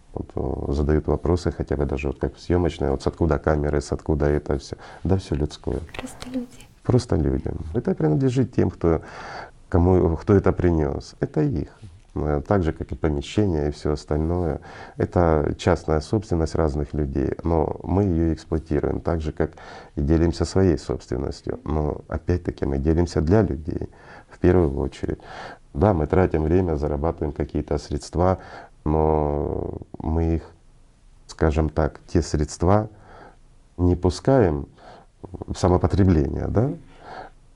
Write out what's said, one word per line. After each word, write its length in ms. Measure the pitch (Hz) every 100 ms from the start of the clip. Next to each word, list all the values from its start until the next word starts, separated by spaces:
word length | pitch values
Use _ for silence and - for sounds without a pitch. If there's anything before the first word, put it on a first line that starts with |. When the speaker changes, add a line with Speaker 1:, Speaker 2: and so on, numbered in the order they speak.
| -
Speaker 1:
Вот, 160 | - - - 67 67 71
э, 40 |
задают 340 | 71 73 78 76
вопросы, 440 | 73 - 87 87
хотя 240 | - 71 69
бы 80 |
даже 220 | 71 67 69
вот 100 | 67
как 180 | 71 -
в 40 |
съемочной, 500 | - 87 85 - 71
вот 120 | 67
с 40 | -
откуда 320 | - 85 71
камеры, 420 | - 76 73 73
с 120 | -
откуда 340 | - - 78 73
это 300 | 73 - 71
все. 180 | - - - -
Да 120 | 87 95
все 180 | - 71
людское. 440 | 76 - - 64 78 -
Speaker 2:
Просто 320 | 254 - 247
люди. 160 | 254 240 - - -
Speaker 1:
Просто 340 | - 120 - 90
людям. 420 | 71 65 - - -
Это 200 | 123 156
принадлежит 580 | 190 156 151 131 127 120
тем, 160 | - 98
кто, 300 | - 85 80 - - - - - - -
кому, 480 | 90 87 92 82 80
кто 180 | -
это 180 | 101 90
принес. 640 | - 90 82 73 71 - -
Это 220 | - -
их. 260 | 147 143 143 - - - -
Э, 280 | - 76 73 69
так 140 | 101
же, 100 | 80
как 180 | 73 -
и 20 |
помещение 760 | 73 82 73 - - 104 78 73
и 20 |
все 220 | 73 78
остальное. 680 | 73 - 76 80 87 87 71 - - - -
Это 580 | - - 85 78 76 82
частная 420 | - 82 - 78
собственность 540 | - 110 - 85 80
разных 400 | - 80 73 71
людей, 400 | 73 73 69 69 -
но 340 | 85 82 73 -
мы 180 | - 90
ее 280 | 101 82 82
эксплуатируем, 680 | 78 - 80 - 73 69 71
так 200 | - 82
же, 120 | 78
как 180 | - 78 - - - - -
и 40 |
делимся 440 | 71 80 85 82
своей 340 | 82 92 95 73
собственностью. 840 | - 64 - 62 67 - - -
Но 360 | - 78 76 - -
опять-таки 580 | 80 - 87 - - -
мы 120 | 69
делимся 420 | 71 80 85 -
для 220 | 78 107
людей, 460 | 87 69 78 - - - - - -
в 80 | -
первую 420 | 87 90 80 69
очередь. 380 | 67 - - - - - - - -
Да, 180 | 71 98
мы 140 | 87 76
тратим 360 | 85 90 80
время, 340 | 78 90 92 76
зарабатываем 560 | 73 71 78 80 76
какие-то 460 | 71 73 76 73 76
средства, 600 | - 73 - 76 90 92 - - - -
но 960 | 76 78 78 78 73 73 73 - - - - -
мы 380 | - 80 82 82
их, 60 | - - - _ _ _ _ - -
скажем 420 | - 80 80 78
так, 320 | - 76 - -
те 160 | 90
средства 640 | 76 76 73 - 82 104 107 - - - - - - - _ -
не 200 | 90 87
пускаем 680 | 90 - - 135 95 73 - - - - - _ - - -
в 80 | -
самопотребление, 880 | 92 90 90 85 95 80 69 73 -
да? 220 | - 131 170 - - - - - - -